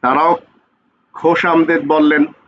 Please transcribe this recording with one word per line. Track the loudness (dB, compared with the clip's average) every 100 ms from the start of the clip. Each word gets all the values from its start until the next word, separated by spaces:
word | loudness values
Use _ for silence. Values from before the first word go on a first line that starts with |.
তারাও | 0 0 0 -2 -6 _ _ _ _ _ _
খোশ | -4 -2 0 0
আমদেদ | 0 0 -2 0
বললেন। | 0 2 0 -2 -6